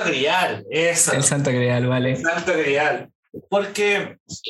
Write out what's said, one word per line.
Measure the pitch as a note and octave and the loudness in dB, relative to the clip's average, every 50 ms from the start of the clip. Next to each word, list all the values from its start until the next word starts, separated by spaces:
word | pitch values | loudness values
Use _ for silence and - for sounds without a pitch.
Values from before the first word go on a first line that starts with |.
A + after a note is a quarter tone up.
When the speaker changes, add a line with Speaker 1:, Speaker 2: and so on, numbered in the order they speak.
| F#3 | 0
Speaker 1:
grial, | E3+ C#3+ B2+ C3+ D#3 E3+ - - - A2 G#2 - - | 0 0 0 0 2 2 2 0 -2 -2 -6 -8 -4
eso. | C3+ D#3 E3 E3+ E3+ E3 - - B2+ | -2 0 0 2 2 2 2 2 2
Speaker 2:
El | C3+ C#3 | 2 2
santo | - D3+ C#3+ C#3 C#3 | 2 2 2 0 2
grial, | B2 B2 B2 B2 B2 A#2+ B2 | 2 2 2 2 2 2 2
vale. | B2+ B2+ B2+ B2+ B2+ | 2 2 2 2 0
Speaker 1:
El | B2 - | 0 0
santo | D3 E3+ F3 F3 E3+ F3+ E3 | -2 -2 -2 -2 0 0 0
grial. | D#3+ D3 C#3 C#3 C#3+ D3+ D3 - A2+ G#2 - _ _ _ _ - - - - | 0 0 0 2 2 2 0 0 -2 -6 -12 _ _ _ _ -18 -16 -6 -2
Porque | G3 G3+ G3 G3+ - G#3 G#3 G3+ G3+ F#3+ E3 - - - _ - - - - | 0 0 0 -2 -2 0 2 2 2 0 -2 -6 -10 -16 _ -16 -14 -14 -12